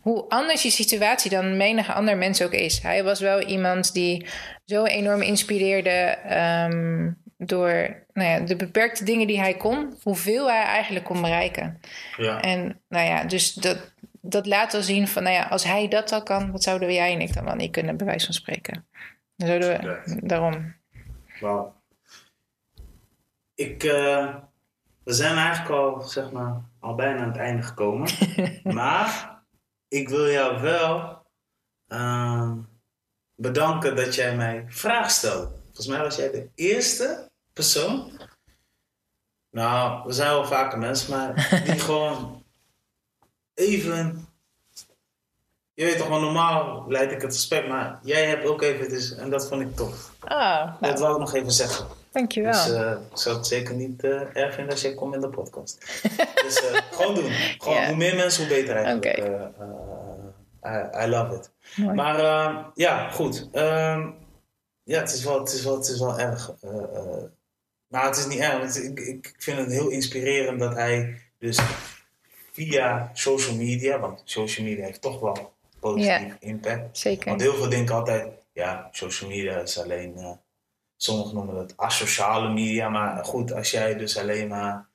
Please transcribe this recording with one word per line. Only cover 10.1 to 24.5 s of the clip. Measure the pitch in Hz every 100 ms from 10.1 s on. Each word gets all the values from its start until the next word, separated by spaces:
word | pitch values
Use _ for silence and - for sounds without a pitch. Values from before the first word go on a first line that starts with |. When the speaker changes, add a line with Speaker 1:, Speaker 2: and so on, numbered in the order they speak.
| 185 180 226 277
Speaker 1:
hij | 226
eigenlijk | 208 208 208 190
kon | 180 175
bereiken. | 170 170 180 175 165 165 - - - -
Speaker 2:
Ja. | 113 -
Speaker 1:
En, | 185 185 180 - _
nou | 175 170
ja, | 165
dus | 160 185 -
dat, | - 185 180 - _ - -
dat | 180 202 202
laat | 202 220
wel | 214
zien | 190 196 202
van, | -
nou | 185
ja, | 185 -
als | 190
hij | 175 196 208
dat | 208 214
al | 214
kan, | 214 196 196
wat | 190
zouden | 190 185 180
jij | 180 175
en | 170
ik | -
dan | -
wel | -
niet | - 165
kunnen, | 165 165 160
bij | 196
wijze | 165
van | -
spreken? | 165 - - - 170 - - - - _ _
Dan | 175
zouden | 175 180
we, | 170
Speaker 2:
Correct. | 180 180 - 165 180
Speaker 1:
daarom. | 170 165 160 160 - _ - - - - -
Speaker 2:
Wauw. | 104 101 101 - _ _ _ - _ _ _ _ _ - - - _ _ _ _ _ -
Ik, | 139 -
eh, | 151 143 143 143 139 143 -